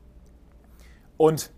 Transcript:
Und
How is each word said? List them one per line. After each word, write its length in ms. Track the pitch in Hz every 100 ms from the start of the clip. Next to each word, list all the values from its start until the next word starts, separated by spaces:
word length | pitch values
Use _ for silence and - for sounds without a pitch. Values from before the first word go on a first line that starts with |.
| - - - - - - - - - - - -
Und 360 | 160 156 -